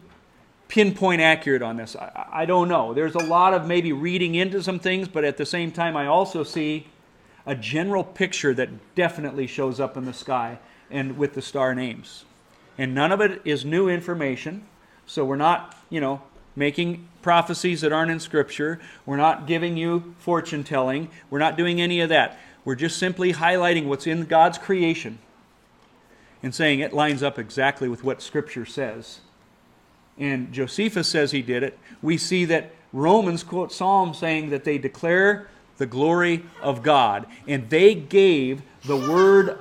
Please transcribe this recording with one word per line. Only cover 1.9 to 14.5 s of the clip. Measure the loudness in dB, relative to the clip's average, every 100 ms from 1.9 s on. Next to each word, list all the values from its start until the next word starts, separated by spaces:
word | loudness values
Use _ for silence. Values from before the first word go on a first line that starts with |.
| -12
I, | -12 -12 -8
I, | -4
I | 2
don't | 2 4
know. | 2 0 0
There's | 0 0
a |
lot | 2 4 6
of | 4 0
maybe | 0 0
reading | -2 -2 -2 0
into | 0 0 -2
some | -4 -4
things, | -2 -2 -2
but | -2
at | -2 -2
the | -4
same | -4 -6
time, | -2 -2 -2
I | 2
also | 2 2 -2
see | -4 -4 -2 -4 -8 _ _ _ _ _ -8
a | -8
general | -4 -2 0 -2
picture | -2 -4 -4 0 0 0
that | -2 -6 -8 -2
definitely | -2 -2 -8 -6 -6
shows | -4 -4 -2
up | -6 -6
in | -10
the |
sky | -10 -4 -4 -4 -10 -20 -20 -10
and | -8 -6 -2
with | -4 -4
the |
star | -8 -2 0 0
names. | -6 -10 -16 -20 -20 _ _ _ _ -6
And | -4 0
none | 2
of | 4
it | 2 0 -2
is | -2
new | 0 0 0
information, | 0 -4 -4 -4 -4 -8